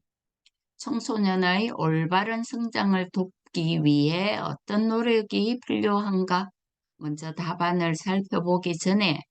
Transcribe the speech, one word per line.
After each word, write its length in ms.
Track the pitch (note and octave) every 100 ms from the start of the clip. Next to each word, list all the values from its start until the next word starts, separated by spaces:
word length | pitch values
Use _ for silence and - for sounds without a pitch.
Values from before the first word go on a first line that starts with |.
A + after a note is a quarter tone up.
| _ _ _ _ _ _ _ -
청소년의 960 | - A#3 - G#3+ G3 F#3 F3+ F#3+ A#3 -
올바른 680 | D#3+ D#3+ E3 F#3 A3 A3+
성장을 680 | A#3 A#3 A#3 A3+ G3+ F#3 F#3
돕기 720 | F#3+ F#3 - _ F3 D#3+ E3
위해 540 | D3 D3 D3 E3+ G#3 G#3+
어떤 500 | D3+ D3 - G#3 A3
노력이 680 | A3+ A#3 A3+ G#3 G3+ G#3+ B3 -
필요한가? 840 | G#3+ G#3 G3+ G#3 F#3 F#3 F3+ G3 _ _ _ _ -
먼저 360 | D3+ D3 D#3+
답안을 600 | D#3 D#3+ F3 F3 F3+ E3
살펴보기 840 | E3 F#3+ G3 G3 G3 F3 F3+ F3+ D#3+
전에 420 | F#3 G3+ F#3+ C#3+ -